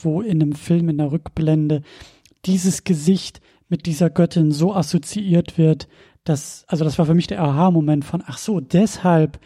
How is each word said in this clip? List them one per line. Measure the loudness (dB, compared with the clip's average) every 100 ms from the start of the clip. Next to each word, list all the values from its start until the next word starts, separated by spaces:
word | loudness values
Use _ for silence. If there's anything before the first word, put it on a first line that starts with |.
wo | -4 -2
in | 0 0
einem | 0
Film | -2 -2 0 0
in | -2
der | -2
Rückblende | -4 -6 -4 0 2 2 -2 -4 -20 -20 _ _ _
dieses | -2 0 0 -2
Gesicht | -2 0 2 0 -2 -16 _ _ -6
mit | -6 -4
dieser | 0 0
Göttin | 2 2 2 2
so | 2 0
assoziiert | 0 -2 -2 -4 -6 0 0 0 0
wird, | 2 2 -4 _ _ _
dass, | -4 -4 -6 -16 -6
also | -2
das | -2 0
war | 2
für |
mich | 2 0
der | -2
Aha-Moment | 0 2 2 2 2 0
von, | -2 -8 -8
ach | -10
so, | -4 -4
deshalb | 0 2 2 0 2 2 2 -4